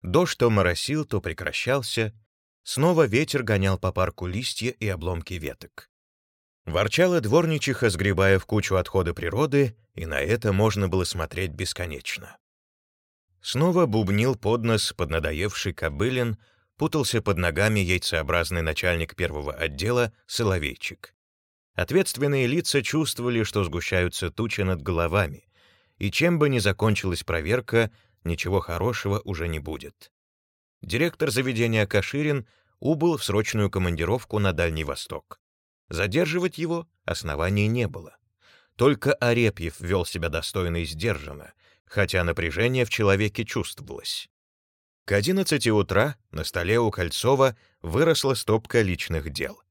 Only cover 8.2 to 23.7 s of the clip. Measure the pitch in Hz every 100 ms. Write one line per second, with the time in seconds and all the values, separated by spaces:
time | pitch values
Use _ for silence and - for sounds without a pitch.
8.2 | 98 95 - 107 - 95 85 95 85 80
9.2 | 85 101 147 143 131 - _ - 82 71
10.2 | 71 117 110 95 110 101 95 92 87 85
11.2 | 80 - 95 73 78 - 87 71 - -
12.2 | - - _ _ _ _ _ _ _ _
13.2 | _ _ - 123 170 180 156 107 98 101
14.2 | 123 123 104 120 117 110 - - 82 82
15.2 | 78 78 101 - 98 - 82 73 113 127
16.2 | 117 107 _ _ _ - 156 156 131 117
17.2 | 104 87 87 78 104 107 90 90 - 82
18.2 | 76 85 80 87 80 80 90 85 80 -
19.2 | 85 73 73 73 80 71 104 123 117 _
20.2 | _ - 110 92 76 60 - - - _
21.2 | _ _ _ _ _ - - 160 151 -
22.2 | 143 139 123 156 - 147 117 151 147 -
23.2 | 123 117 107 104 90